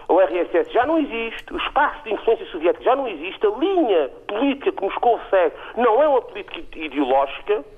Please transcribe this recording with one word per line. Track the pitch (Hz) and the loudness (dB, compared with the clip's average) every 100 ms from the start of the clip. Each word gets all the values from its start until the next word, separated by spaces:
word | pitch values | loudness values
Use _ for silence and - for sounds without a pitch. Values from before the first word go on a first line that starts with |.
| - | 2
o | 175 | 4
R | 185 175 | 4 2
S | 160 170 | 0 0
S | 147 | 2
já | 214 277 | 0 2
não | 330 | 0
existe, | 240 226 226 - - | 0 -4 -6 -8 -10
o | - | -8
espaço | - 269 294 - | -2 0 0 -2
de | 220 | -6
influência | 202 226 220 185 | -2 0 0 -2
soviética | 170 165 160 | -2 0 0
já | 214 269 | 0 0
não | 247 | -2
existe, | 151 185 - 208 | -8 -12 -2 -2
a | |
linha | 233 359 359 247 170 139 - - | 0 0 2 2 2 0 -6 -8
política | 208 285 277 190 | -2 0 0 -2
que | - | -2
Moscou | 196 - 240 202 - | -6 0 2 2 2
segue | 190 160 - - 220 | 2 2 -2 -10 0
não | 240 226 | 4 4
é | 302 | 4
uma | 262 | 2
política | - 202 - 175 165 - | 0 -14 -12 -14 -14 -10
ideológica, | 156 139 127 135 139 - - 214 - | -6 -2 2 2 2 -4 -2 -2 -2